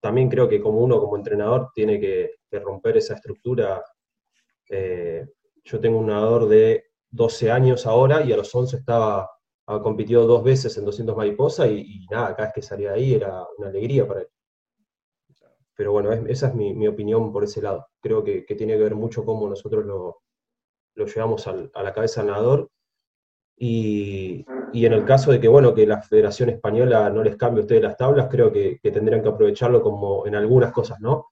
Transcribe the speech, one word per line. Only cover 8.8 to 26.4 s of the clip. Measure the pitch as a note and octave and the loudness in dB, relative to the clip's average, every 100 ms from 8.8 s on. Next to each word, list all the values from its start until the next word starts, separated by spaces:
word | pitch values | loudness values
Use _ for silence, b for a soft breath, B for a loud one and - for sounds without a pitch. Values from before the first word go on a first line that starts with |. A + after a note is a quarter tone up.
| - A#2 A2 G2 F#2+ - _ _ - | -2 0 0 -2 -8 -16 _ _ -8
ah, | G#2+ | -6
compitió | G#2+ G#2 G#2 A#2+ A2+ | -4 -4 2 2 6
dos | A#2 | 4
veces | A#2+ C3 A#2 G#2+ | 4 2 0 -6
en | |
doscientos | G#2 G#2 A2+ G#2+ | -8 -6 -6 -2
mariposa | G#2 G#2 C#3+ - C3 | -4 0 -2 0 0
y, | G#2 | 0
y | F#2 G2+ F#2 | -8 -18 -10
nada, | G#2+ A#2 - | -6 -6 -6
cada | G#2+ | -8
vez | - | -8
que | |
salía | - G2+ G2+ | -12 -10 -6
de | G2+ | -2
ahí | C3+ | 0
era | A2+ G2 F#2 F2 - | 0 -2 -8 -14 -14
una | G2+ | -10
alegría | G2 A#2 C#3 G#2 | -8 -2 -2 -2
para | G2 | -4
él. | F2+ _ _ _ _ _ _ _ _ _ _ _ _ _ _ _ | -10 _ _ _ _ _ _ _ _ _ _ _ _ _ _ _
Pero | G#2 | -2
bueno, | G#2 G2+ | 0 0
es, | A2+ - | -4 -4
esa | B2+ C3+ | -2 -2
es | |
mi, | A#2+ G2+ | -2 -6
mi | F#2+ G#2+ | -2 -4
opinión | G#2 G#2 A2+ A2 | -2 -2 -2 -2
por | G#2 | -4
ese | G#2 G#2 | -6 -6
lado. | G2+ F2+ - _ | -6 -8 -10 _
Creo | G#2+ A2 | -4 -4
que, | G#2 F#2+ | -2 -6
que | - | -6
tiene | G#2 A2 | -8 -2
que | A2 | 0
ver | G#2+ | 0
mucho | G#2+ A2 A#2 | 0 -6 -6
cómo | G#2 G#2+ G#2 | -6 -4 -4
nosotros | G2 G#2+ G#2+ | -8 -6 -4
lo, | G#2 G2 F2+ - _ _ _ _ _ _ _ | -4 -8 -10 -14 _ _ _ _ _ _ _
lo | - G#2 | -8 -8
llevamos | A2 A2+ G#2+ G#2+ | -4 -4 -4 -6
al, | F#2 E2+ | -10 -12
a | - | -10
la | G2 | -8
cabeza | A2 A2 - | -4 -4 -2
del | G#2 | -4
nadador. | G2+ A#2 C#3 - _ _ _ _ _ _ _ _ _ | -2 0 0 -2 _ _ _ _ _ _ _ _ _
Y, | B2 A#2 A2 G#2 G2+ G2 F#2+ F2+ - - - | -4 -2 -2 -4 -4 -8 -10 -12 -12 -14 -10
y | A#2 - | 0 2
en | |
el | A2 | 2
caso | - C3+ D3+ | 4 4 6
de | B2 | 4
que, | A2+ | 8
bueno, | C3+ B2+ | 8 8
que | A2 G#2+ | 6 4
la | G#2 | 2
Federación | - G#2+ G#2 - | 2 2 2 0